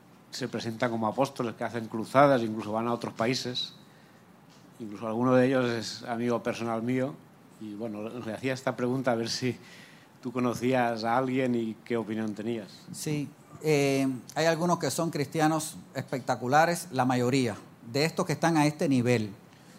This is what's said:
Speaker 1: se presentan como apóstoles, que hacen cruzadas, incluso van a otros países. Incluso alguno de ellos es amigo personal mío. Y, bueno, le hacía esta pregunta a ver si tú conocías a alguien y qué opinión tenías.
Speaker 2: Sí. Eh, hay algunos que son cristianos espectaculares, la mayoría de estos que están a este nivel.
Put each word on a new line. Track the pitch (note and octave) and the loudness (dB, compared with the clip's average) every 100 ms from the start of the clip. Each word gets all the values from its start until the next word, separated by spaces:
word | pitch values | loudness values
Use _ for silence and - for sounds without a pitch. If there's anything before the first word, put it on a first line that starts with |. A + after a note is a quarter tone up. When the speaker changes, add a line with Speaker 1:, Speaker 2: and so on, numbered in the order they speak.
| - - - | -20 -20 -16
Speaker 1:
se | - B2 | -8 -6
presentan | A2+ A#2 A2+ B2+ | -6 -6 -2 -2
como | A2+ A2 | 0 0
apóstoles, | G#2 C3+ - A#2+ - | 2 0 0 -6 -4
que | |
hacen | A2+ A#2 A2 | -6 -6 -6
cruzadas, | A2+ G#2 C3+ C#3+ C3 | -6 2 6 8 6
incluso | A2+ G#2+ G#2+ | 2 -4 -4
van | A2 A#2 | -2 0
a | |
otros | A#2 A#2 | -2 -4
países. | - A2+ A2+ B2 B2 - - - - - - - - - - - - | -2 -2 -2 -4 -6 -8 -10 -20 -20 -20 -20 -20 -20 -20 -20 -20 -14
Incluso | A2 G2+ A2+ | -12 -8 -4
alguno | A2 B2 | 0 4
de | B2+ B2+ | 6 6
ellos | C3 B2 | 4 2
es | A#2 G#2 - | -2 -4 -8
amigo | B2+ A#2 A#2+ A#2 | -6 -4 0 0
personal | A#2+ A2 A#2 A2+ | -2 -4 -2 -2
mío. | A#2 B2+ C3 D#3 - - - - | 0 0 0 -4 -18 -20 -20 -16
Y, | G#2+ G#2 | -12 -8
bueno, | A2+ G#2 A2 | -8 -8 -8
le | A#2+ A2 | -8 -8
hacía | G2+ C3 | -4 -4
esta | B2+ - B2 | -4 -4 -2
pregunta | B2 C3 B2+ | -2 0 0
a | A#2 | 0
ver | A2+ | 0
si | - B2+ - - - - - - - | -2 -2 -4 -8 -20 -20 -20 -20 -14
tú | B2+ | -8
conocías | B2 B2 G#2+ A#2+ B2+ A#2+ A2+ | -2 -2 0 0 2 2 0
a | A2+ A#2+ | 0 0
alguien | C3 B2+ B2+ A#2+ | 2 0 2 0
y | A2+ G#2+ - | -2 -6 -4
qué | A#2 | -4
opinión | G#2 A2 A2 | -2 -4 -4
tenías. | G#2 G#2+ A#2 F#2 - - | -4 -4 -6 -8 -16 -16
Speaker 2:
Sí. | F2 D#3+ D3+ C#3 - - - | -10 -4 -4 -4 -10 -20 -6
Eh, | D3+ C#3+ C#3 C#3 C3+ B2+ - | 2 4 4 2 0 -2 -6
hay | - D#3+ | 0 2
algunos | D#3+ F3 E3+ | 2 2 0
que | C#3+ | 0
son | - E3 | -2 -2
cristianos | D3+ C3+ D#3+ D#3 D#3+ - - - | -2 -4 2 2 2 -2 -10 -12
espectaculares, | C3+ B2+ C3+ A#2+ A#2+ B2 C#3+ E3 F3 - | -8 -6 -4 -2 -2 4 6 6 2 -4
la | C3 B2+ | 0 2
mayoría | B2+ B2 C#3 B2 G2 - - A#2 | 4 4 2 2 -2 -10 -20 -6
de | C3+ | 0
estos | D#3+ - F3+ | 0 0 -2
que | |
están | C#3+ E3 E3 | 0 2 4
a | D3 | 4
este | D3+ D#3 | 2 2
nivel. | C3 A#2+ A#2+ G#2+ G#2 - - - | 2 4 2 0 -8 -20 -20 -20